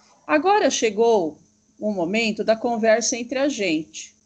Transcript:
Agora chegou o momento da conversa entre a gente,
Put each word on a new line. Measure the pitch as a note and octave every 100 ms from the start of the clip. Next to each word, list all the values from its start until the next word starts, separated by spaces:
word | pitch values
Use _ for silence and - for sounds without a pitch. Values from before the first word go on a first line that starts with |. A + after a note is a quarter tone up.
| _ _ -
Agora | D4+ F4+ G#4 D4+
chegou | - A3+ G3+ A#3 A3 D#3 - _ _ _ -
o | G#3
momento | G3 E3+ A3 A3 -
da | G#3
conversa | A3 A#3+ A3+ A3 A3+ A#3 A#3
entre | A#3+ C4
a | C#4+
gente, | A#3 F#3+ D#3 E3 - - _